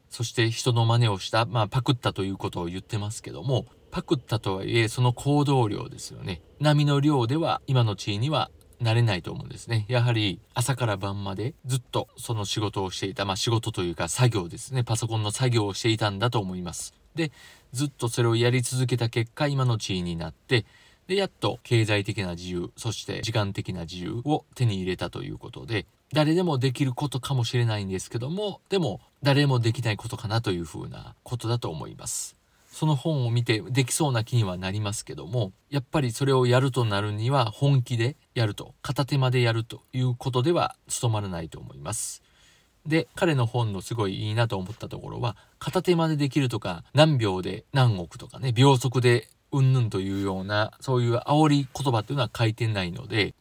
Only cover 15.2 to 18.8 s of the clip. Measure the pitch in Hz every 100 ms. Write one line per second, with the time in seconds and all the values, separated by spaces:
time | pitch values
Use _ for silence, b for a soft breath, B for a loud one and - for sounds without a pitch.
15.2 | 104 101 131 117 101 95 117 113 107 98
16.2 | 120 120 95 92 87 - - _ _ 151
17.2 | 160 B B B B 123 147 - 117 -
18.2 | 117 113 120 127 123 127